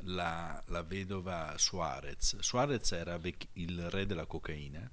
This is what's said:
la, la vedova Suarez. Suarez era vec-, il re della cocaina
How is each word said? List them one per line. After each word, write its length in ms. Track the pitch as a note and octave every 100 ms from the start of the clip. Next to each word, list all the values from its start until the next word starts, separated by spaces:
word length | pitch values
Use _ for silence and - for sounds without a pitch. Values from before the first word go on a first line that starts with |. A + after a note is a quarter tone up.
la, 600 | F#2 F#2 E2+ E2 E2+ E2+ -
la 160 | F2
vedova 720 | D#2+ G2 F#2+ F#2+ F#2 E2+ D#2 -
Suarez. 800 | - F#2 D#2 C2+ C#2+ - - G2+
Suarez 520 | - B2 C#3+ A#2+ G2+
era 260 | F#2 E2+ E2+
vec-, 300 | F2 - -
il 360 | - E2+ F2 E2+
re 160 | F#2+
della 200 | G2 F2
cocaina 640 | - D#2+ - D2+ C#2+ D2+ A#2+